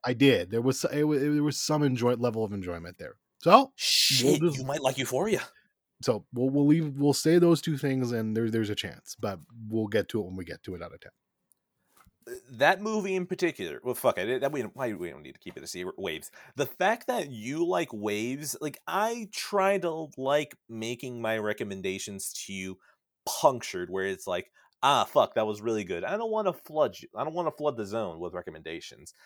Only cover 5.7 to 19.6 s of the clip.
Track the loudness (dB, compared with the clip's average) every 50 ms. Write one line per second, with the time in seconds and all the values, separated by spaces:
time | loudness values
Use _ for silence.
5.7 | _ _ _ _ _ _ 0 0 0 0 -2 _ -2 0 0 2 4 4 6 6
6.7 | 6 6 4 -2 -2 2 4 4 4 4 4 6 6 8 8 6 6 4 2 -2
7.7 | -4 -2 0 0 0 0 0 0 -2 -2 -2 0 0 0 0 2 2 0 0 0
8.7 | -2 -4 -6 -8 -10 -12 _ -18 -10 _ -6 -6 -6 -6 -12 _ -18 -16 -10 -4
9.7 | -2 -2 -2 2 2 0 0 2 -2 -4 -4 -4 -8 -10 -10 -10 -12 -14 _ -12
10.7 | -10 -10 -10 -12 -14 -16 -20 -20 _ _ _ _ _ _ _ _ _ _ _ _
11.7 | _ _ _ _ _ _ _ -20 _ _ _ -16 -16 -16 _ -18 -2 2 4 4
12.7 | 4 4 0 -2 -2 -2 -2 0 -2 -2 -2 -4 -2 0 0 -2 0 -2 -6 -8
13.7 | -8 -6 -6 -6 -6 2 2 2 2 2 -2 -2 -2 0 -2 -2 -2 -2 -6 -6
14.7 | -6 -6 -6 -6 -4 -6 -8 -10 -10 -12 -16 -18 -20 -16 _ -14 -14 -14 -14 -12
15.7 | -10 -8 -8 -8 -8 -6 -6 -6 -6 -6 -10 -14 _ -20 -20 -18 _ -4 -4 -4
16.7 | -2 0 0 0 0 0 -2 -4 -4 -4 -4 -6 -8 -10 -8 -6 -4 -2 -2 0
17.7 | 0 -2 -2 -2 -6 -6 -4 -2 -2 -2 -2 -4 -4 -6 -8 -10 -8 -6 -8 -8
18.7 | -8 -10 _ -6 -2 -2 -2 -2 -4 -6 -10 -10 -10 -10 -8 -2 0 2